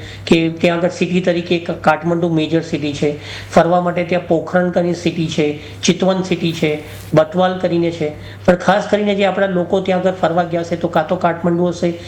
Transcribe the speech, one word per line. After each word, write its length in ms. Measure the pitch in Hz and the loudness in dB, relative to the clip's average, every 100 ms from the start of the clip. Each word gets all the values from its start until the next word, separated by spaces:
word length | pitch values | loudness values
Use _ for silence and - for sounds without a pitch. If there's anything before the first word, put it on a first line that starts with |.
| - - - | -12 -6 2
કે 220 | 165 165 | 4 2
ત્યાં 300 | 165 175 170 | 2 0 2
આગળ 100 | 175 | 0
સિટી 320 | - 170 180 | 0 -2 0
તરીકે 360 | 180 175 170 175 | 0 0 0 -2
એક 140 | 170 | -2
કાઠમંડુ 580 | 160 165 156 170 170 170 | -2 2 2 2 0 2
મેજર 320 | 160 151 165 | 0 2 0
સિટી 320 | 160 156 147 | -2 -4 -4
છે, 240 | 139 151 147 - - - | -2 -2 -2 -8 -14 0
ફરવા 260 | 170 165 180 | 4 4 4
માટે 240 | 175 175 | 2 -2
ત્યાં 240 | 170 175 175 | 0 -2 0
પોખરણ 420 | 165 - 185 180 | 0 0 0 2
કરીને 240 | 180 175 | 0 0
સિટી 340 | 165 165 170 160 | 0 -2 -2 -2
છે, 300 | - 147 147 - - | 0 -2 -2 -10 -4
ચિતવન 400 | - 170 185 190 | 0 2 2 0
સિટી 300 | 175 170 165 | 0 -2 -2
છે, 300 | 160 156 151 - - - | -2 -2 -2 -8 -14 0
બટવાલ 440 | 156 156 180 185 185 | 2 2 2 0 2
કરીને 320 | 180 170 170 | 0 0 0
છે. 180 | - 151 - - - | -2 -4 -6 -14 -4
પણ 100 | - | 2
ખાસ 340 | 180 - 202 - | 2 4 2 2
કરીને 240 | 208 208 | 0 2
જે 100 | 202 | 2
આપણા 220 | 196 185 196 | 2 2 0
લોકો 340 | 180 170 196 | 0 0 0
ત્યાં 200 | 185 185 | 0 0
આગળ 120 | 185 | 0
ફરવા 300 | 185 165 170 | 0 0 2
ગયા 200 | 170 170 | 0 -2
છે, 140 | 170 170 | -2 -4
તો 120 | 170 | 0
કાં 200 | 170 156 | 0 0
તો 80 | 180 | 0
કાઠમંડુ 480 | 175 165 175 170 | 0 0 0 2
હશે, 280 | 180 170 175 170 | 0 0 -2 -4